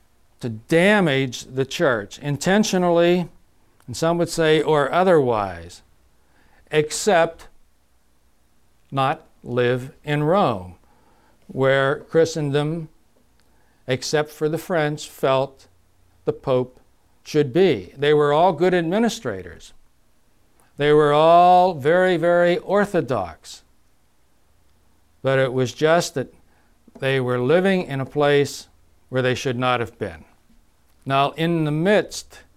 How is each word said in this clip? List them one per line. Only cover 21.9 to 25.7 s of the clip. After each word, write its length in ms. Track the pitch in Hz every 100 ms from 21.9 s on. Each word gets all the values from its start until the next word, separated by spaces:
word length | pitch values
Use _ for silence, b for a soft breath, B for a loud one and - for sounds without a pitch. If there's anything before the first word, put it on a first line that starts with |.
| 180 185 170
very 400 | 170 175 175 175
orthodox. 1080 | - 202 202 170 131 117 87 - - - _ _ _ _ _ _ _ _ _ _ _ _ _ _ _ _
But 180 | 131 135
it 140 | 131
was 220 | 127 123